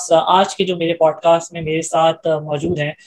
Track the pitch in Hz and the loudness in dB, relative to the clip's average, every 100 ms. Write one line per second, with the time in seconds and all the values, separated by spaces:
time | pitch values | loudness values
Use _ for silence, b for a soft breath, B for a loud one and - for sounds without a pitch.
0 | - 165 160 180 196 - 185 175 165 165 | 2 2 4 2 2 -2 -4 -2 -4 2
1 | 156 151 170 170 - 170 156 160 160 165 | 0 2 2 2 0 -8 -4 -4 -2 2
2 | 165 160 165 151 151 147 165 160 147 - | 2 0 -2 -2 -4 -4 -4 -4 -4 -8